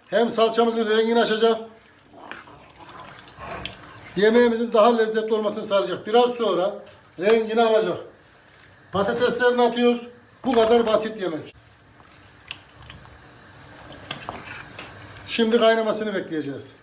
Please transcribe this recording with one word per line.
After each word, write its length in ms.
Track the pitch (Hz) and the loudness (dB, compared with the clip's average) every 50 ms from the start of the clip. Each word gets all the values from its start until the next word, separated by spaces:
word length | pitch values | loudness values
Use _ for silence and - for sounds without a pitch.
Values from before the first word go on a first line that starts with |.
| _ | _
hem 220 | _ 185 208 240 220 | _ 0 0 0 0
salçamızın 600 | - 214 226 220 226 226 233 233 220 233 220 208 | 2 2 2 2 2 2 2 2 0 -2 0 0
rengini 320 | 214 220 220 233 233 233 | 2 2 2 2 2 2
açacak. 400 | 214 196 220 214 226 233 220 - - - - - - - _ _ _ _ - - - - - - - - - - - - - - - - - - - - - - - - - - - - - - - - - - - - - - - - - | 2 2 2 2 2 2 2 0 -4 -14 -18 -20 -20 -20 _ _ _ _ -20 -20 -20 -18 -18 -18 -20 -20 -20 -20 -20 -20 -20 -20 -20 -20 -20 -20 -20 -20 -20 -20 -20 -20 -18 -16 -14 -14 -14 -12 -12 -12 -12 -14 -18 -20 -20 -20 -20 -8 -2
Yemeğimizin 560 | 180 202 220 226 240 240 233 226 226 240 226 | 2 4 6 6 6 6 6 4 0 -2 2
daha 240 | - 220 208 240 233 | 4 6 6 6 6
lezzetli 380 | 226 220 214 220 220 214 220 226 | 4 0 0 0 -4 -2 -2 -2
olmasını 320 | 214 214 208 202 214 202 | -2 -2 -4 -4 -6 -6
sağlayacak. 400 | - 196 196 175 175 175 - - | -2 0 0 0 -2 -6 -8 -4
Biraz 240 | 214 214 240 247 240 | 2 4 4 4 4
sonra 440 | 240 240 226 202 180 170 180 208 - - - - - - - - - 156 | 0 -2 -2 0 0 0 0 -2 -4 -6 -14 -20 -20 -20 -20 -20 -12 -4
rengini 420 | 175 214 226 226 220 208 220 233 | 2 2 4 4 2 0 0 0
alacak. 340 | 233 220 220 208 180 180 156 - - - - - _ - - - _ - - - - - - - - - | 2 4 2 2 0 0 -4 -6 -10 -16 -20 -20 _ -20 -20 -20 _ -20 -20 -20 -20 -20 -20 -20 -20 -6
Patateslerini 680 | - 190 196 - 233 240 247 220 - - 240 247 247 240 | -4 -2 -2 -2 0 0 0 0 0 2 2 2 4 4
atıyoruz. 440 | 240 233 240 240 240 240 240 240 - - - - - - - - - | 2 0 2 2 2 2 2 0 -6 -12 -18 -20 -20 -20 -20 -8 -4
Bu 60 | 247 | 0
kadar 340 | 240 226 220 220 240 233 220 | 2 4 4 4 4 4 4
basit 360 | 214 214 208 220 220 - 190 | 2 0 0 0 -4 -6 -6
yemek. 320 | 185 170 156 139 - - - - - - - - - - - - - - - - - - - - - - - - - - - - - - - - - - - - - - - - - - - - - - - - - - - - - - - - - - - - - - - - - - - - - - - - - - - - - - | -6 -6 -6 -8 -10 -14 -20 -20 -20 -20 -20 -20 -20 -20 -20 -20 -20 -20 -20 -20 -20 -20 -20 -20 -20 -18 -18 -18 -20 -20 -20 -20 -20 -20 -20 -20 -20 -20 -20 -20 -20 -20 -20 -20 -20 -20 -20 -20 -20 -20 -20 -20 -20 -20 -20 -20 -16 -16 -16 -14 -12 -14 -14 -14 -14 -16 -16 -16 -16 -16 -16 -18 -18 -16 -18 -18 -18 -18 -18 -18 -12 -6
Şimdi 300 | - - 233 220 233 226 | -2 0 0 2 4 4
kaynamasını 560 | 226 226 226 226 220 214 208 214 214 214 196 | 4 4 4 4 0 -2 -2 -4 -4 -4 -4
bekleyeceğiz. 580 | 175 - - 160 156 135 139 131 - - - - - | -6 -6 -6 -8 -6 -6 -8 -10 -10 -14 -16 -18 -20